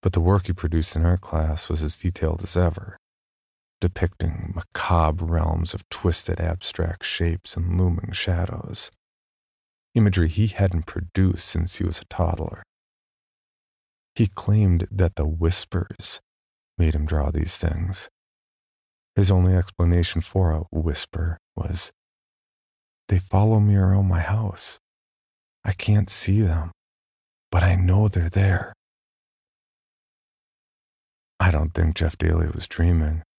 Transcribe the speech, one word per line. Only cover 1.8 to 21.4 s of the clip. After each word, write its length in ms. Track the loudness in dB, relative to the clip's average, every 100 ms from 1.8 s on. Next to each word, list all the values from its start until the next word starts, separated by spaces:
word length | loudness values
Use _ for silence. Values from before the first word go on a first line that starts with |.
as 140 | -4 -2
detailed 460 | -4 -2 -4 -4
as 160 | -4 0
ever, 400 | 0 0 -12 -18 _ _ _ _ _ _ _ _
depicting 720 | -4 0 -4 -2 -6 -6 -8
macabre 720 | -10 -10 -8 0 2 2 0
realms 480 | -2 0 0 -2 -4
of 160 | -6 -12
twisted 500 | -4 -2 0 -2 -4
abstract 680 | -4 -4 -8 -4 -6 -6
shapes 520 | -10 -4 -2 -2 -6 -4
and 220 | -2 0
looming 340 | 0 0 -4
shadows, 760 | -6 -2 -2 -2 -6 -10 -8 -10 _ _ _ _ _ _ _ _ _ _
imagery 340 | 2 4 4 2
he 200 | 2 -2
hadn't 360 | 0 0 0
produced 640 | -6 -10 -6 0 0 2 -2
since 280 | -2 -4 -4
he 80 |
was 160 | -4 -6
a 40 | -10
toddler. 520 | -2 -2 -2 -6 -10 -20 _ _ _ _ _ _ _ _ _ _ _ _ _ _
He 120 | 0 0
claimed 600 | 0 0 4 4 2 0
that 260 | 0 0 0
the 100 | -4
whispers 960 | 0 0 0 -2 -6 -6 -8 -6 -6 _ _ _ _ _ 0
made 180 | 0
him 120 | 2 0
draw 240 | 0 0
these 260 | -2 -4 -2
things. 540 | -2 -2 -6 -6 -10 _ _ _ _ _ _ _ _ _ _
His 160 | 0 4
only 240 | 4 4
explanation 680 | 4 0 0 2 2 0 -2
for 300 | -4 0 0
a 80 | 0 -4
whisper 680 | -4 -2 -4 -6 -4 -4 -4